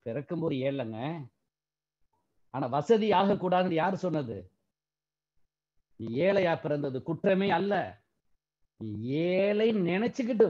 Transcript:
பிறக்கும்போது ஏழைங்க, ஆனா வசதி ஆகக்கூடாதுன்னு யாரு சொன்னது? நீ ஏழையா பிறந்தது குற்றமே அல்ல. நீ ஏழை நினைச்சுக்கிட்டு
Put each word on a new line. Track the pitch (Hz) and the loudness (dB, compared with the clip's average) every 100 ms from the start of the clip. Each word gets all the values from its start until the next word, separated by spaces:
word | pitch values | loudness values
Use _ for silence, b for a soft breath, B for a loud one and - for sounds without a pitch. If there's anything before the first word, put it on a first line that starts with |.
பிறக்கும்போது | - 117 143 170 165 139 | -6 -8 -6 -4 -4 -2
ஏழைங்க, | 131 139 117 110 131 165 131 _ _ _ _ _ _ _ _ _ _ _ _ | -2 -2 -6 -6 -8 -8 -12 _ _ _ _ _ _ _ _ _ _ _ _
ஆனா | 131 131 | -6 -4
வசதி | 135 147 226 214 | -2 4 4 4
ஆகக்கூடாதுன்னு | 185 196 202 180 180 185 | 4 4 2 2 0 2
யாரு | 160 170 190 | 0 0 -2
சொன்னது? | 180 156 127 101 90 _ _ _ _ _ _ _ _ _ _ _ _ _ _ _ | -2 -4 -4 -8 -12 _ _ _ _ _ _ _ _ _ _ _ _ _ _ _
நீ | 110 117 | -8 0
ஏழையா | 180 196 180 160 | 2 4 2 0
பிறந்தது | 156 147 143 131 | -2 -2 -2 -6
குற்றமே | 127 160 196 185 196 | -6 -2 2 2 2
அல்ல. | 170 196 202 117 - _ _ _ _ _ _ _ _ | 0 0 -2 -4 -10 _ _ _ _ _ _ _ _
நீ | 110 104 113 | -10 -8 -4
ஏழை | 143 170 185 196 208 220 | -2 0 2 2 2 2
நினைச்சுக்கிட்டு | 220 170 180 226 - 233 233 208 | 2 0 0 0 -2 -4 4 4